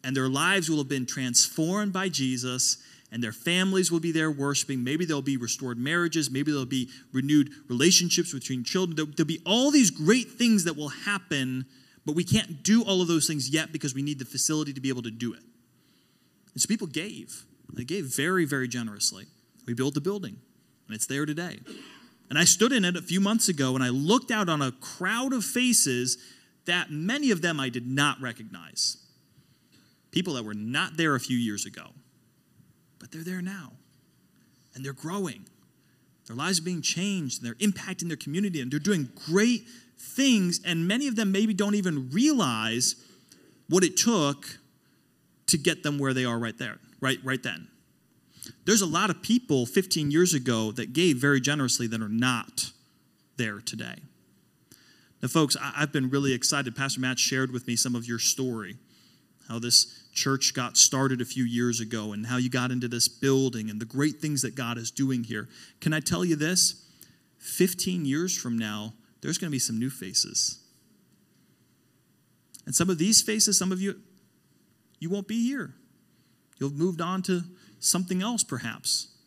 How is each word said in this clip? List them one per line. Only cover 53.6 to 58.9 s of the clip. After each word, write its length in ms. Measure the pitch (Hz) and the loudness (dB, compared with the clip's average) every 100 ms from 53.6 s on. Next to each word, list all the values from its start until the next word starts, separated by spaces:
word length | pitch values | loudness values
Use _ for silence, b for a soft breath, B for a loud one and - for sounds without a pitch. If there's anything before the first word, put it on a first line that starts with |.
today. 360 | 117 113 62 - - _ _ _ _ _ _ b b b b b | -10 -8 -10 -12 -20 _ _ _ _ _ _ b b b b b
Now, 80 | 123 | 0
folks, 280 | 160 151 - | 2 2 0
I, 120 | 135 143 | -4 -4
I've 140 | 151 | -2
been 180 | 143 131 | 0 0
really 220 | 139 139 | 0 0
excited. 440 | 123 - 147 135 - | 0 0 0 -2 -4
Pastor 240 | 135 127 | -4 -2
Matt 180 | 127 123 | -4 0
shared 340 | - 131 131 | 0 0 -2
with 140 | 123 120 | -4 -4
me 80 | |
some 220 | 117 127 120 | -2 0 -2
of 100 | 117 | -4
your 140 | 117 | -2
story, 560 | - - 131 113 95 123 b | 0 0 -2 -4 -10 -16 b